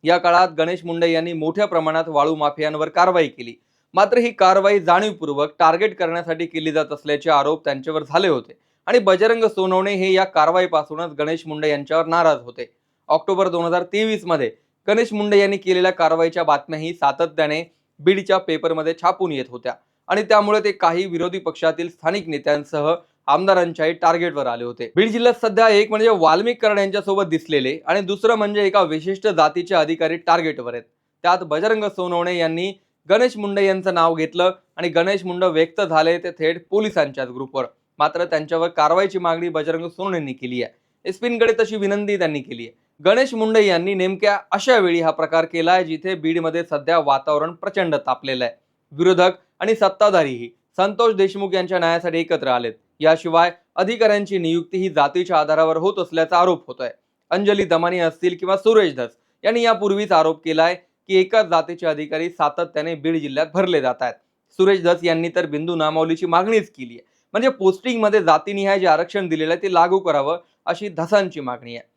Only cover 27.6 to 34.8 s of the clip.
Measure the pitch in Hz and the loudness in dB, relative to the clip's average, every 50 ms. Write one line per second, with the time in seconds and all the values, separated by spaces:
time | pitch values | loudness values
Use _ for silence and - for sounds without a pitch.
27.6 | 127 131 147 160 _ - 170 202 196 180 202 196 220 226 233 220 214 202 208 208 | 0 -2 -4 -6 _ -2 -2 -2 0 -4 -6 0 2 2 2 2 0 -2 -2 0
28.6 | 202 196 190 202 185 156 156 156 156 185 196 190 196 214 190 160 156 156 151 175 | -2 2 2 2 0 2 -2 -6 -4 -6 -8 -2 -2 -2 2 2 2 2 2 -4
29.6 | 170 175 190 170 156 151 165 160 165 156 170 170 - - 165 170 165 160 147 131 | -4 0 0 0 0 0 -2 -2 -2 -4 -4 -4 0 2 2 2 2 -4 -6 -6
30.6 | 120 120 117 120 - _ _ _ _ _ _ _ - 175 180 180 180 160 151 156 | -10 -10 -10 -12 -14 _ _ _ _ _ _ _ 0 2 2 2 0 -4 -4 -2
31.6 | 185 220 226 214 214 202 202 196 180 175 175 175 175 175 180 175 165 160 165 165 | 0 0 0 0 -2 -6 -4 -6 -6 -4 -2 -2 -2 -2 -2 -2 -2 -2 -2 -4
32.6 | 180 196 190 _ _ _ _ _ _ 151 190 220 247 254 247 214 208 202 196 202 | -6 -6 -8 _ _ _ _ _ _ 0 2 4 4 2 0 -4 -6 -4 0 0
33.6 | 196 196 190 190 185 190 180 170 165 165 165 160 160 160 165 175 175 185 185 _ | 2 2 0 0 -2 -2 0 2 2 2 2 0 -4 -4 -2 0 0 0 -2 _
34.6 | _ _ _ - | _ _ _ -6